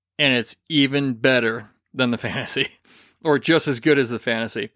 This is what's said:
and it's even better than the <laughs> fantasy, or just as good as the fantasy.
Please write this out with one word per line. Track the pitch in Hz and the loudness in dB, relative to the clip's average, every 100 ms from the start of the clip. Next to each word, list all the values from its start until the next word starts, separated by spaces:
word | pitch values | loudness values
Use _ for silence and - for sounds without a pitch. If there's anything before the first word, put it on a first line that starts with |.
| _ - | _ -2
and | 143 | 0
it's | 123 107 - - | 0 -2 -10 -2
even | 156 139 143 139 | 2 2 2 -2
better | 113 135 127 113 113 107 _ _ | 0 2 2 2 -2 -10 _ _
than | 127 123 | -2 -2
the | 117 | -2
<laughs> | |
fantasy, | 113 107 117 - 135 _ _ _ _ _ 160 | -4 -8 -6 -4 -4 _ _ _ _ _ 0
or | 143 | 0
just | 135 160 151 | 2 2 2
as | 120 | 0
good | 156 143 | 2 2
as | 120 | 2
the | 117 | -2
fantasy. | - 113 113 110 113 | -4 -4 -4 -6 -8